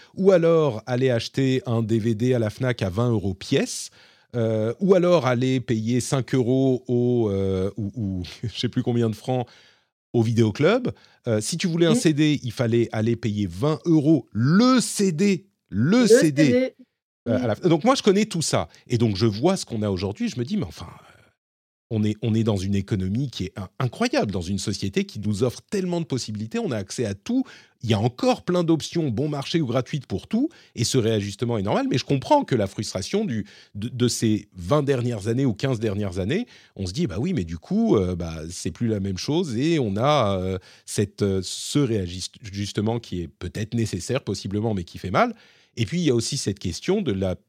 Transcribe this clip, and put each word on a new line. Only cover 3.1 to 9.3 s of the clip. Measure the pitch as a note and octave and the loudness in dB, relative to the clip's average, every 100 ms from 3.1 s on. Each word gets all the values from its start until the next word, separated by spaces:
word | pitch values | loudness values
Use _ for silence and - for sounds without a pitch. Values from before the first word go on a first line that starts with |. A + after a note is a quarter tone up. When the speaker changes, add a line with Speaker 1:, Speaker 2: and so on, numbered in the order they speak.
Speaker 1:
euros | A2 F#2 | 0 -2
pièce, | F#2+ - C3+ A#3 - - _ - _ _ A#2+ | -6 -2 0 0 -6 -12 _ -20 _ _ -4
euh, | A2+ A2 A2 - | -2 0 -2 -2
ou | F#3+ | 4
alors | F#3+ F3 F3 B2+ | 4 6 4 4
aller | B2 C3 C3 | 2 2 0
payer | A#2 A2+ A2 B2 | 0 -2 0 0
cinq | - C#3 A#2+ C3+ | 0 -2 0 0
euros | A#2 C3 C3+ B2+ - | 2 2 2 0 0
au, | B2 A#2+ A#2+ A2 | 0 2 2 2
euh, | G2 F#2+ F#2+ G2 A2 | 0 0 0 -2 -4
ou, | G2+ B2+ | -8 -4
ou | G2 F#2 | -4 -4
<laughs> | F2 - | -8 -10
je | - - | -10 -6
sais | A#2+ | -4
plus | - | -2
combien | B2+ A#2+ A2+ | -2 0 0
de | G#2 | -2
francs | - | -4